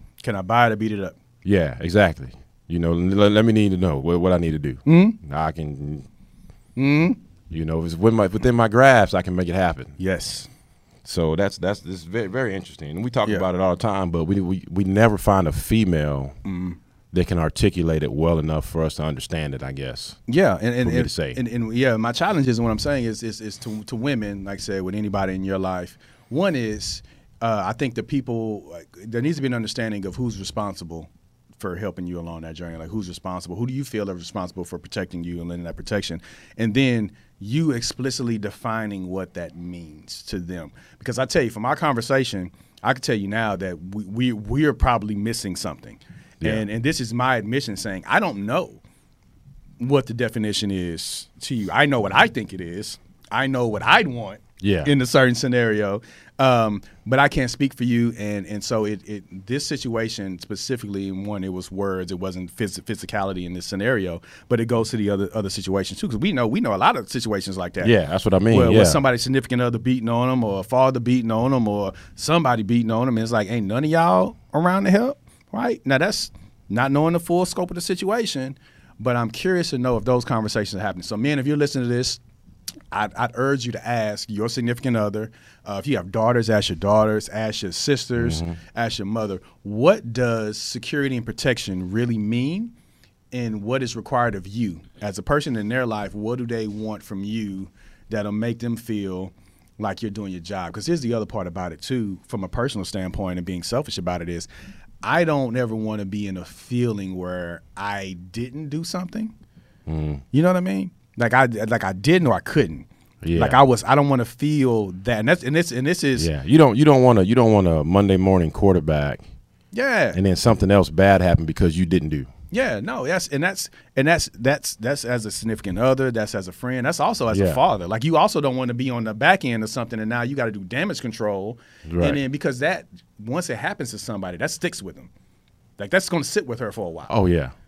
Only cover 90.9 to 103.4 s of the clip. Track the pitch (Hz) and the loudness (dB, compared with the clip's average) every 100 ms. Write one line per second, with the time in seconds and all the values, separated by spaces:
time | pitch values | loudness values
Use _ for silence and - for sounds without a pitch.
90.9 | 151 139 127 113 - - 120 - 92 90 | -2 -2 -2 -6 -4 -2 -2 -2 -6 -4
91.9 | 104 120 113 104 120 131 180 233 - _ | -2 0 -2 -2 -2 -2 -4 -6 -10 _
92.9 | _ _ _ _ 123 117 107 101 131 123 | _ _ _ _ -8 -6 -6 -4 -2 -4
93.9 | 117 107 127 120 98 92 107 110 82 - | -8 -4 0 0 -2 -8 -4 -4 -4 -14
94.9 | - 104 98 95 151 147 117 104 127 123 | -10 -8 -8 0 0 0 -4 -2 -2 -2
95.9 | 107 101 104 107 127 120 117 110 104 107 | -4 -6 -6 -6 -6 -4 -4 -6 -6 -8
96.9 | 104 - 98 101 113 107 95 95 _ - | -10 -10 -10 -6 -6 -6 -8 -12 _ -20
97.9 | - - 107 104 107 117 117 120 113 117 | -20 -8 -6 -4 -4 -4 -4 -6 -6 -6
98.9 | 107 98 92 95 - _ _ _ - 104 | -6 -4 -6 -10 -14 _ _ _ -8 -6
99.9 | 92 113 98 101 90 82 98 87 90 107 | -4 -8 -8 -10 -10 -8 -8 -8 -8 -4
100.9 | 170 120 117 104 107 90 87 90 82 - | -2 -2 -4 -4 -6 -8 -6 -8 -10 -6
101.9 | 131 107 92 _ 107 95 - 127 107 90 | -4 -4 -8 _ -10 -8 -4 -4 -4 -6
102.9 | 101 92 90 95 90 | -6 -6 -4 -6 -6